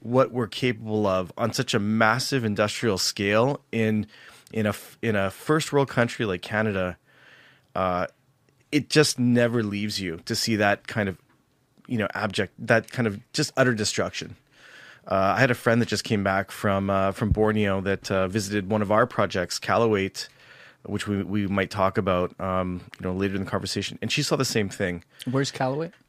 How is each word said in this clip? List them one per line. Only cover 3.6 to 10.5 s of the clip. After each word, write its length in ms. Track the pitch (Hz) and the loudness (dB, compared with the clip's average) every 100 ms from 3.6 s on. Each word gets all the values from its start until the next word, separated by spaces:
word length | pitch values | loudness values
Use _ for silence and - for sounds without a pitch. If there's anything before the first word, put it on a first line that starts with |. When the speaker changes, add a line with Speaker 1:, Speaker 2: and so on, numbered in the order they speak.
| _ | _
Speaker 1:
in, 360 | 113 110 107 104 - - - - | -2 0 0 -2 -10 -20 -20 -10
in 140 | 110 107 | -2 -2
a 40 | |
f-, 280 | 101 - - | -2 -8 -6
in 140 | 113 104 | -2 0
a 140 | 95 | -2
first 420 | - - 156 - | -4 0 0 0
world 160 | 143 135 | 0 0
country 360 | - 117 - | 2 0 0
like 180 | 113 90 | -4 -4
Canada, 540 | - 107 110 98 90 87 _ _ - - - _ _ | -4 -2 0 0 -2 -6 _ _ -20 -20 -20 _ _
uh, 320 | - 92 90 90 _ _ _ _ _ _ | -2 0 0 -4 _ _ _ _ _ _
it 180 | 147 - | -4 2
just 280 | 156 147 - | 4 4 2
never 440 | 123 120 120 120 | 2 4 4 2
leaves 380 | 107 101 104 101 | -2 -2 -4 -4
you 200 | 95 82 | -6 -6
to 100 | - | -6
see 220 | 113 - | -4 0